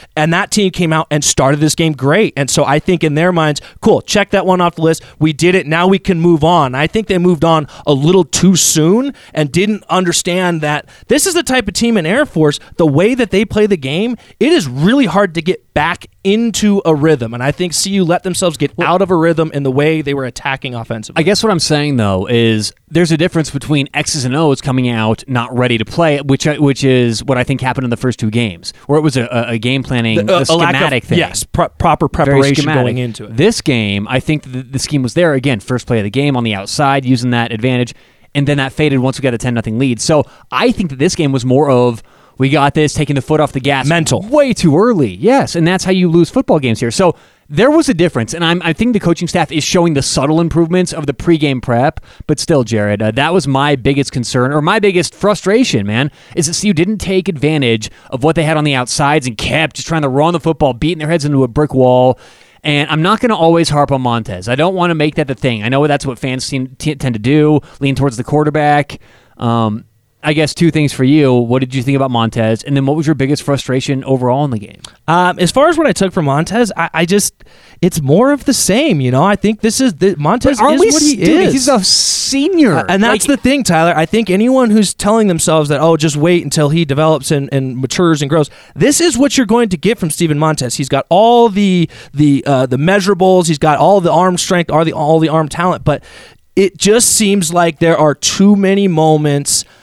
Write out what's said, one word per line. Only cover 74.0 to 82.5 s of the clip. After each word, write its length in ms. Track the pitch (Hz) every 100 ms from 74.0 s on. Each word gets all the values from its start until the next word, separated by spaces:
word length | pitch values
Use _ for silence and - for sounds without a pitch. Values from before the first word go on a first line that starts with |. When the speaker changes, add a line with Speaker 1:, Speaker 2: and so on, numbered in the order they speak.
Speaker 2:
overall 400 | 135 135 123 131
in 80 | 147
the 60 | 113
game? 200 | 101 - - _ -
Speaker 1:
Um, 320 | 170 180 -
as 100 | 175
far 180 | 262 311
as 80 | 320
what 120 | 294
I 40 |
took 200 | 180 190
from 140 | 180 147
Montez, 440 | 139 170 208 226 -
I, 140 | 165
I 120 | 156 170
just, 360 | 202 - - - - - -
it's 200 | 180 -
more 300 | 135 165 262
of 140 | 285
the 100 | -
same, 460 | - - 208 311 160
you 100 | 127
know? 140 | 127
I 100 | 185
think 280 | 202 202 220
this 180 | 226 -
is, 140 | 262
the, 200 | 151 196 160
Montez 420 | 147 233 254 262
Speaker 2:
But 60 |
aren't 100 | 247 285
Speaker 1:
is 40 |
Speaker 2:
we 100 | 440
Speaker 1:
what 100 | 302
he 60 | 302 277
Speaker 2:
stupid? 160 | 175 311
Speaker 1:
is. 120 | 381
Speaker 2:
He's 120 | 269 254
a 160 | 247
senior. 920 | 185 - - - - 269 302